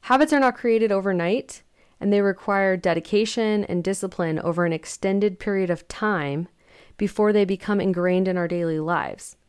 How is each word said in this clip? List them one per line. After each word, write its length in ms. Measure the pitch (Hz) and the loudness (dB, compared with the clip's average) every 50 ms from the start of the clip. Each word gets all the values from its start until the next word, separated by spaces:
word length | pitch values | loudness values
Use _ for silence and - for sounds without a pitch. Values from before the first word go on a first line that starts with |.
Habits 320 | - - 247 269 302 311 311 | 0 2 4 4 4 4 4
are 80 | 285 | 4
not 160 | 269 254 247 | 4 4 2
created 340 | - - 240 226 226 220 220 | 0 0 2 2 4 4 2
overnight, 720 | 202 196 190 196 190 180 170 175 202 262 - - - - _ _ _ _ _ _ _ _ | 2 0 0 0 0 0 0 0 0 -2 -4 -8 -18 -20 _ _ _ _ _ _ _ _
and 120 | - 202 202 | -2 2 2
they 80 | 202 | 4
require 560 | 202 196 190 190 - - 202 196 196 190 185 | 2 2 0 -2 -2 -2 0 2 2 2 0
dedication 840 | 180 - 185 165 170 160 - - 208 220 214 - - 226 214 214 214 202 | 0 0 0 0 0 -2 0 0 0 0 0 -2 -2 0 0 0 0 -2
and 180 | - - 175 170 | -2 -4 -2 -2
discipline 560 | 185 190 - - 185 - - 175 165 156 156 | -2 -4 -4 -6 -8 -4 -4 -4 -2 -2 -2
over 240 | - 170 165 170 175 | -2 -2 -2 0 0
an 80 | 170 165 | 0 -2
extended 640 | 160 - - - - - 196 196 202 202 208 185 - | -4 -6 -10 -14 -4 -2 0 0 2 0 0 -2 -4
period 320 | - 214 202 190 190 175 | -6 -4 -2 -2 0 0
of 160 | 175 165 - | -2 -4 -4
time 640 | _ - - - 214 208 175 147 143 139 151 170 - _ _ _ _ - - - - - _ | _ -12 -4 -2 -2 -2 -2 -2 -2 -4 -4 -6 -8 _ _ _ _ -20 -20 -20 -20 -8 _
before 340 | 208 196 - - 214 214 208 | -4 -4 0 0 2 4 4
they 120 | 208 202 | 4 2
become 360 | 185 196 185 - - 208 202 | 2 0 -4 -2 -2 0 0
ingrained 460 | - 196 185 175 175 180 180 185 190 | 2 0 0 2 2 2 2 2 2
in 100 | 190 180 | 0 0
our 120 | 180 175 170 | -2 -2 -2
daily 320 | 175 175 170 165 160 156 | -2 -2 -2 -2 -2 -2
lives. 560 | 156 160 175 156 107 - - - - - - _ _ | -2 -2 -2 -2 -2 -4 -8 -12 -16 -20 -20 _ _